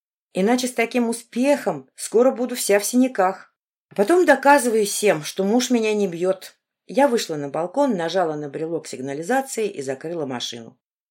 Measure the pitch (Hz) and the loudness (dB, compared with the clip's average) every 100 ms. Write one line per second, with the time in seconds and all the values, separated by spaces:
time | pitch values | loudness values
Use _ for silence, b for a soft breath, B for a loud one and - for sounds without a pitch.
0 | _ _ _ 180 196 247 254 - 233 247 | _ _ _ 0 2 2 -2 -4 -2 0
1 | 233 240 - 240 269 277 208 151 - - | -2 -4 -6 -2 2 2 0 -6 -8 -14
2 | - 214 254 220 247 247 - 202 - 247 | 0 4 4 2 -4 -4 0 0 2 2
3 | 254 254 185 190 - _ _ _ _ - | 2 2 -2 -2 -12 _ _ _ _ -2
4 | 208 359 311 262 277 285 240 220 202 - | 2 4 6 6 6 4 4 0 0 0
5 | 208 160 151 - 196 240 247 247 220 214 | 2 2 -2 -4 0 0 2 0 2 0
6 | 196 165 180 185 - _ _ _ - 185 | -2 -2 -2 -2 -6 _ _ _ -6 2
7 | 277 233 - 156 143 147 180 269 285 190 | 2 2 -2 -6 -6 -4 -4 0 0 0
8 | 165 185 165 151 147 147 160 165 - 120 | -2 0 0 -2 -6 -8 -6 -6 -8 -10
9 | 135 143 170 262 262 - 208 - 135 135 | -8 -8 -2 -2 -2 -4 -6 -6 -8 -8
10 | 160 170 139 123 - 120 113 - _ _ | -8 -6 -6 -6 -8 -12 -16 -20 _ _
11 | _ | _